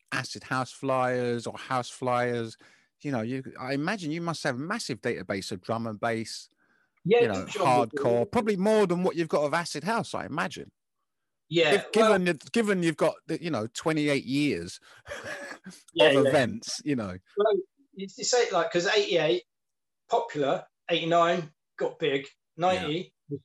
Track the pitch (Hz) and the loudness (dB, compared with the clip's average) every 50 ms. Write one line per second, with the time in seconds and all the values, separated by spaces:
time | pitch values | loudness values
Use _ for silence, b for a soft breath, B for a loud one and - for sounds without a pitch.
0 | _ - - 131 127 - - 104 - - 135 131 127 - - - - 135 131 131 | _ -8 -6 -6 -6 -6 -10 -14 -8 -6 -4 -4 -4 -4 -8 -8 -4 -2 0 2
1 | 127 123 127 123 123 123 120 120 110 117 104 104 - - 131 127 120 - - - | 2 0 0 0 0 0 -2 -2 -4 -8 -10 -10 -6 -4 -2 -2 -2 -4 -8 -6
2 | 131 127 123 123 123 123 120 120 117 113 - b b b b b b b b _ | -2 0 2 2 2 0 0 -2 -4 -6 -10 b b b b b b b b _
3 | - 147 135 117 107 117 131 131 131 127 - - 127 127 143 139 147 175 214 208 | -8 -4 -4 -2 -2 -2 -4 -6 -8 -10 -12 -10 -6 -4 -2 -2 -2 -2 -4 -4
4 | 175 147 151 170 170 170 156 - - 151 127 120 147 170 214 233 - - 131 104 | -4 -6 -6 -4 -4 -4 -6 -4 -2 -4 -4 -2 -4 -6 -6 -6 -6 -6 -8 -4
5 | - 123 110 76 92 - 101 98 92 - 110 87 - - 113 117 117 117 107 98 | -2 -4 -4 -4 -4 -6 -6 -6 -4 -6 -10 -10 -6 -4 -4 -4 -4 -6 -6 -4
6 | 117 117 117 113 110 - - - - - _ _ _ _ _ _ _ _ _ _ | -2 -2 -2 -2 -4 -8 -10 -14 -16 -18 _ _ _ _ _ _ _ _ _ _
7 | - 165 220 240 240 226 202 - - - - - 175 139 127 123 117 113 - - | 0 2 4 4 4 4 2 -2 -4 -6 -2 0 4 4 6 4 4 2 0 -2
8 | - 123 117 120 120 - - 233 220 220 208 180 190 214 220 214 208 175 175 175 | 2 2 2 2 2 2 0 0 2 2 0 2 2 4 4 4 4 4 2 2
9 | 180 180 139 160 170 151 - 156 151 143 143 170 175 - - 147 151 190 226 226 | 0 0 0 0 -2 0 2 2 2 2 0 0 -2 -2 -6 -8 -4 -2 -2 -2
10 | 156 - - 98 - 95 135 165 190 185 - - - - _ _ _ _ _ _ | -2 -4 -6 -8 -6 -6 -4 -4 -4 -4 -6 -10 -14 -14 _ _ _ _ _ _
11 | _ _ _ _ _ _ _ _ _ - 156 170 - - 208 196 - - - 214 | _ _ _ _ _ _ _ _ _ -2 2 4 4 6 4 2 2 0 2 4
12 | 220 220 208 190 180 175 170 135 - - - 226 226 208 202 185 170 165 156 - | 6 6 6 4 4 0 0 -2 -4 -4 0 0 2 2 2 2 2 0 0 2
13 | 170 156 - - _ - 160 - 156 175 147 110 107 113 - - - 165 156 156 | 0 0 0 -2 _ -8 -8 -6 -4 -4 -2 -2 -4 -4 -6 -4 -2 0 0 2
14 | 147 147 143 135 - - 131 143 147 143 104 85 85 92 - - B B B B | 2 2 0 0 0 -2 -2 0 2 2 0 -2 -4 -8 -12 -16 B B B B
15 | B B B B B B B B 571 B B B B 190 B B B _ - - | B B B B B B B B -12 B B B B -20 B B B _ 2 4
16 | 156 151 139 135 139 135 143 147 127 107 98 117 - - - - - 147 143 120 | 6 6 6 6 4 4 4 4 2 2 -2 -6 -8 -10 -10 -8 -4 -4 -2 -2
17 | 107 95 92 92 _ _ - 202 208 220 415 349 381 _ _ _ _ _ _ 196 | -2 -6 -8 -12 _ _ -2 0 2 2 2 2 -2 _ _ _ _ _ _ -14
18 | 196 196 - - 202 - 247 247 240 - 196 175 165 - - 175 175 196 214 208 | -14 -14 -12 -8 -4 0 2 2 2 2 2 0 0 2 0 0 0 2 2 2
19 | 202 - 185 165 151 156 175 180 - _ _ _ _ _ _ _ _ _ _ _ | 2 2 2 2 2 2 2 0 -2 _ _ _ _ _ _ _ _ _ _ _
20 | _ - - 117 - - - 147 139 135 170 185 - _ _ _ _ - 175 160 | _ -2 0 0 0 -2 -2 -2 0 0 0 -2 -4 _ _ _ _ -2 -2 -2
21 | 160 165 170 170 170 170 175 175 160 151 _ _ _ _ _ - 135 - - - | 0 2 4 4 4 4 2 0 -2 -6 _ _ _ _ _ -4 -4 -4 -4 -2
22 | 165 143 135 139 139 - _ _ _ _ _ 160 170 185 185 180 - 147 151 175 | -2 0 0 0 -4 -6 _ _ _ _ _ 0 0 2 2 2 0 -2 -4 -4
23 | 190 - _ _ _ - 143 135 - | -6 -8 _ _ _ -10 -10 -10 -6